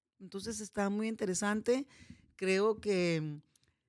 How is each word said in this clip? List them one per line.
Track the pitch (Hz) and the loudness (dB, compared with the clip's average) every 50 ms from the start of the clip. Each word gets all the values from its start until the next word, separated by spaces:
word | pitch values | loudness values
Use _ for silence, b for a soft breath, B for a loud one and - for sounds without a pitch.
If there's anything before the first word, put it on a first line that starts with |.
| _ _ _ _ | _ _ _ _
Entonces, | 190 180 - 196 190 226 226 214 | -20 -14 -12 -10 -8 -8 -8 -8
está | 220 196 - 208 202 202 | -10 -6 -2 0 0 2
muy | 202 214 220 226 | 2 0 0 -2
interesante. | 226 - - 185 180 180 208 202 214 214 208 - 247 262 285 B B B B B B B B B _ | -2 -2 -2 -2 0 0 0 0 0 0 2 4 2 2 2 B B B B B B B B B _
Creo | - 190 185 190 190 202 220 214 208 | -4 0 2 2 4 4 2 2 0
que, | - 208 196 180 175 170 165 160 156 | 0 0 2 2 4 2 2 0 0
mm, | 156 147 147 - _ _ _ _ _ _ _ _ | -4 -6 -10 -14 _ _ _ _ _ _ _ _